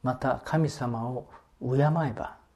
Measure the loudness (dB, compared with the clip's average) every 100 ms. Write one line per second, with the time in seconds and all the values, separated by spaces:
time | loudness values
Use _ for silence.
0 | -2 0 -2 -2 0 2 2 0 -4 -4
1 | -4 -6 -10 -20 _ _ 0 4 4 4
2 | 0 -4 -10 -12 _